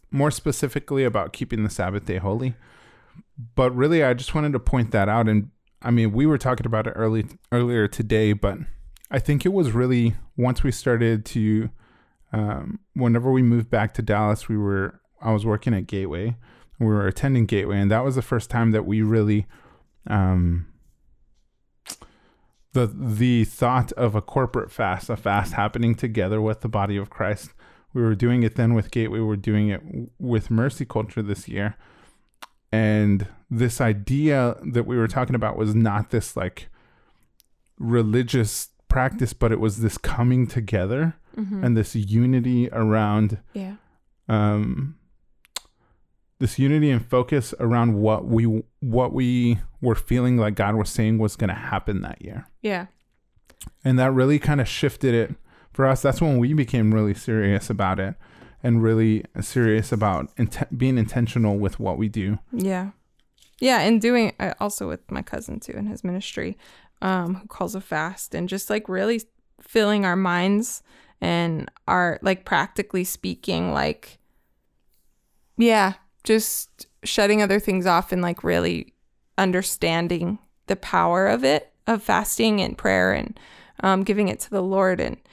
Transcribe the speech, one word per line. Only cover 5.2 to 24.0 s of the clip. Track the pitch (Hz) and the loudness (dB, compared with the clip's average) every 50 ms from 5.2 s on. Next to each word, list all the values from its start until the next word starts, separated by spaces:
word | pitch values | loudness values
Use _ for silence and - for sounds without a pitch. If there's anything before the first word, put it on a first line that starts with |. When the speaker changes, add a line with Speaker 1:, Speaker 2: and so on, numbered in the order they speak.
| 117 110 | 2 4
Speaker 1:
And | 107 107 101 - _ _ _ _ _ _ | 2 2 0 -2 _ _ _ _ _ _
I | - 127 120 | -2 0 2
mean, | 120 113 110 101 | 4 4 2 2
we | 117 143 | 2 2
were | 156 151 135 | 4 2 2
talking | - 127 127 117 - | 2 -2 -2 -2 -2
about | 123 113 110 107 113 | -2 -2 -2 -2 -2
it | - | -4
early, | - 113 110 110 110 104 - - - _ _ - | -2 0 0 0 0 -2 -4 -8 -18 _ _ 0
earlier | 120 120 120 120 117 107 | 0 2 2 2 2 2
today, | 101 - - 113 104 113 107 110 107 104 | 0 0 -4 -2 0 2 4 4 4 2
but | 101 - 101 95 - - - - - - - - - _ - - | 2 0 -2 -2 -2 -8 -10 -10 -12 -14 -20 -20 -20 _ -4 -4
I | 131 | -2
think | - - 147 139 - | 0 2 0 2 2
it | 180 190 | 2 2
was | 196 170 127 107 | 2 0 2 2
really | 120 123 127 127 120 117 117 113 - - - - | 0 2 2 2 2 2 2 0 -2 -8 -10 -4
once | 143 123 127 123 - - | -2 0 0 2 2 0
we | 139 120 | 0 0
started | - - 135 123 117 117 113 113 107 110 | -2 0 0 2 2 2 2 2 0 -2
to, | - - 120 110 107 107 107 113 113 - - _ _ _ _ _ _ _ _ _ _ - | -4 -2 0 2 2 2 2 0 -2 -8 -12 _ _ _ _ _ _ _ _ _ _ -4
um, | 110 107 104 - - - - - - - _ _ | -4 -2 -2 -4 -6 -8 -10 -12 -12 -14 _ _
whenever | 120 127 120 117 120 120 131 | -2 2 2 2 2 2 2
we | 131 131 127 | 4 4 6
moved | 120 120 120 113 - | 4 4 2 2 0
back | - 110 104 110 - | 0 0 0 0 -2
to | - 110 | -6 -2
Dallas, | 104 104 101 107 104 107 104 - - | 0 0 2 2 2 0 -2 -2 -4
we | 113 | -4
were, | 107 104 101 98 98 95 - - - _ _ _ _ | -2 0 0 0 -2 -2 -4 -6 -12 _ _ _ _
I | - 113 110 | -2 0 0
was | 104 104 | 0 2
working | 113 107 110 - 127 117 | 0 -2 0 0 0 -2
at | 98 87 | -2 -2
Gateway. | - - 98 95 90 73 85 98 117 117 113 - - - - - _ - - | -4 -6 -6 -4 -4 -4 -4 -4 -4 -6 -8 -10 -20 -20 -20 -20 _ -6 -2
We | 117 | 0
were | 110 107 104 101 | 2 2 2 0
attending | 95 98 - - 139 135 123 113 | 0 -2 0 0 2 2 2 2
Gateway, | 98 113 101 98 - 101 98 | 2 2 0 0 0 0 2
and | 101 101 | 2 4
that | 110 113 127 | 2 2 2
was | 139 127 | 0 -2
the | 131 120 | -2 -2
first | - 131 120 - - | 0 -2 -2 -2 -2
time | - 123 117 113 107 | -2 2 2 4 2
that | 107 104 | 2 0
we | - 104 110 110 | 0 0 0 2
really, | 107 113 113 104 104 107 104 98 - - - - - _ _ _ _ _ _ - | 2 4 4 4 4 2 2 0 -4 -10 -20 -20 -20 _ _ _ _ _ _ -8
um, | - 101 101 95 92 92 92 87 85 85 87 82 - - _ _ _ _ _ _ _ _ _ _ _ _ _ _ _ _ _ _ _ _ _ _ - - - - - _ _ _ _ _ _ _ _ _ _ _ _ _ | -2 0 2 4 4 4 4 4 2 2 0 -4 -8 -16 _ _ _ _ _ _ _ _ _ _ _ _ _ _ _ _ _ _ _ _ _ _ -18 -18 -18 -18 -20 _ _ _ _ _ _ _ _ _ _ _ _ _
the, | 131 123 110 101 | 0 0 0 -2
the | - 135 120 107 104 120 127 123 117 113 | -6 -4 -4 0 2 2 4 4 4 2
thought | 101 - - 127 120 127 127 120 - - | 0 0 -2 0 2 2 2 0 -2 -2
of | - | -2